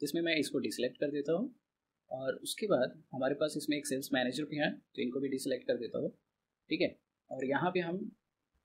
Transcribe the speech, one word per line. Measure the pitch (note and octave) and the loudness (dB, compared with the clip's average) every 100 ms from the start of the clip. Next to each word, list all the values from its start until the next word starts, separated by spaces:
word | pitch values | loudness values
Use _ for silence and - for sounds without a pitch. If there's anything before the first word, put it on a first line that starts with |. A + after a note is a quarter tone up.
जिसमें | C#3+ E3+ | -4 0
मैं | E3+ D#3+ | 2 2
इसको | C3 C#3+ | 2 0
deselect | A2+ G#2 B2 - | -2 -2 -2 0
कर | D3 | -2
देता | C#3+ C#3 | 0 0
हूँ। | E3 A#3+ - _ _ _ _ _ | 0 0 -6 _ _ _ _ _
और | C3 C3+ - | -4 -4 -4
उसके | - - G#3+ | -6 -4 2
बाद | D3+ B2+ - - | 4 4 -2 -10
हमारे | C3+ C3 C#3+ | -2 0 2
पास | D3+ D3+ | 0 0
इसमें | D3 D3 | 0 -2
एक | C#3 | 0
sales | C3+ C#3 | -2 0
manager | C3+ B2+ B2+ | 2 2 0
भी | D3+ D3 | -2 0
हैं, | D#3 | 0
तो | - - - | 0 -8 -2
इनको | B2 C3 | 0 0
भी | C3+ | 0
deselect | C3 C#3 B2+ - | 0 -2 -2 0
कर | B2 | 0
देता | A2+ - | 0 -2
हूँ, | D#3 - _ _ _ _ - | -4 -6 _ _ _ _ -4
ठीक | E3 | 0
है। | F3 - _ _ _ | 0 -2 _ _ _
और | C3 C3 | -6 0
यहाँ | C#3 F3 | 2 2
पे | F3+ | 0
हम | E3+ F#3 A3 - _ _ _ _ | 0 -2 -6 -10 _ _ _ _